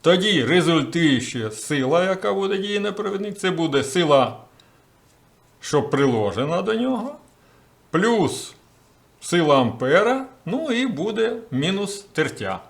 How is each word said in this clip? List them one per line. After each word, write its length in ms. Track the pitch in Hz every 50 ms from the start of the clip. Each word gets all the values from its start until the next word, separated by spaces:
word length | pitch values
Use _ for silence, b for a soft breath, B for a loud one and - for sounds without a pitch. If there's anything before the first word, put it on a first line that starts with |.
Тоді 440 | - 160 185 185 202 214 196 151 120
результуюча 1040 | 120 165 180 160 160 165 156 135 123 - 165 160 151 135 117 - - - 123 110 107
сила, 520 | 107 - - - 151 139 131 131 156 170 185
яка 300 | 190 190 190 202 208 196
буде 240 | 196 196 196 202
діяти 220 | 190 196 208 202 202
на 120 | 202 208
провідник, 460 | 190 214 208 196 202 190 208 208 196
це 140 | - - 185
буде 320 | 165 160 165 156 139 139 123
сила, 540 | 131 - 185 170 147 147 135 127 110 - - - _ b b b b b b b b _ _ _ _ _ _ _ _ _ _ _ _ _ _
що 240 | - - 151 147 139
приложена 760 | 143 - 139 139 135 120 110 104 101 90 107 131 151 170 185
до 120 | 190 220 220
нього, 420 | 226 247 262 262 226 220 277 294 - - _ _ b b b b b b b b _ _ _
плюс 640 | - 165 196 233 233 214 165 123 - - - - - - _ _ _ _ _ _ _ _ _ _ _ _
сила 400 | - - 175 175 165 147 143 135
ампера, 640 | 127 113 113 117 127 131 151 185 214 233 262 269 262 - - _ _
ну 260 | 160 202 294 320 302
і 160 | 226 240 262
буде 500 | 254 185 139 175 220 208 226 220 233 247 - - -
мінус 480 | 127 127 147 175 196 202 202 196 - -
тертя. 600 | - - _ - 156 131 - - 107 95 95 92 -